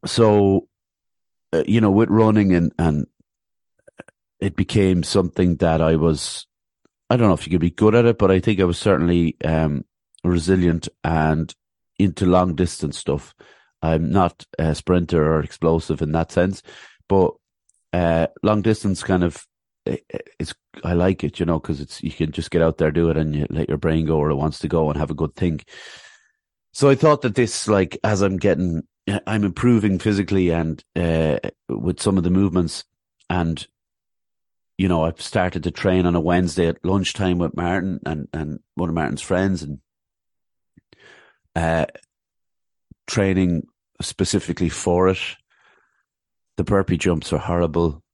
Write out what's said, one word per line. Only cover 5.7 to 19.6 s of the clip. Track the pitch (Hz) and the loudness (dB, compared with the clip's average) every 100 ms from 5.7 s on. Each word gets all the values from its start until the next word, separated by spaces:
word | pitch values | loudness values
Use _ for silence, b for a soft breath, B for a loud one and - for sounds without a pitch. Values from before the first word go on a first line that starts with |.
| 80 | 2
I | 80 80 | 2 4
was, | 82 76 - - - _ _ _ _ _ _ | 2 0 -4 -12 -18 _ _ _ _ _ _
I | 123 | 2
don't | 110 | 4
know | |
if | 82 - | 2 0
you | |
could | 87 | 0
be | 85 | 0
good | - 107 | 2 4
at | 113 | 6
it, | 117 113 | 4 2
but | 95 | 2
I | 95 | 4
think | 98 98 | 2 0
I | |
was | 90 85 | 0 0
certainly, | 107 85 85 87 85 - | 0 2 2 2 0 -2
um, | - 80 80 71 - _ _ _ | -2 0 0 -2 -8 _ _ _
resilient | - 87 80 95 87 82 - _ | -2 -2 2 2 2 0 -6 _
and | 76 80 78 80 78 - _ _ _ _ | -2 0 2 0 -4 -10 _ _ _ _
into | 98 - 92 | -2 0 2
long | 90 90 | 4 2
distance | 78 90 - 78 - | 0 -2 -2 -8 -6
stuff. | - 71 - _ b b b _ | -6 -6 -6 _ b b b _
I'm | 80 80 78 | -2 0 2
not | 92 87 - - - | 2 2 -2 -14 -4
a | 80 | -2
sprinter | 78 - 90 82 85 76 | -2 0 0 2 0 2
or | 80 | 0
explosive | 76 - 80 82 - 76 | -2 -4 0 0 -2 -4
in | 76 | -2
that | 80 82 | -2 -2
sense, | - 90 95 B B B B _ | 0 0 -2 B B B B _
but, | 98 90 - _ _ _ _ _ | 2 2 -2 _ _ _ _ _
uh, | 90 85 82 82 - | -2 2 2 0 -2
long | 104 107 | 0 0
distance | 101 107 101 92 | 0 0 -2 -4
kind | - 92 | -2 0
of, | 87 - - _ | 0 -4 -20 _